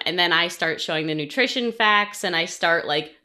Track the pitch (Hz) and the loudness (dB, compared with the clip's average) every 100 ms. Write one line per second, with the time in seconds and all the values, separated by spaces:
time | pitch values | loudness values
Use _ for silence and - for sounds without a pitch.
0 | - 180 175 165 170 - 165 - - 160 | -4 2 4 4 2 0 -2 -2 -2 -2
1 | 156 156 147 - 240 262 233 226 214 208 | -2 -2 -4 -2 0 0 -4 2 4 4
2 | 208 - 190 165 165 - 175 170 - 147 | 2 -4 -4 -2 -2 -2 2 2 2 -2
3 | 151 - | -4 -12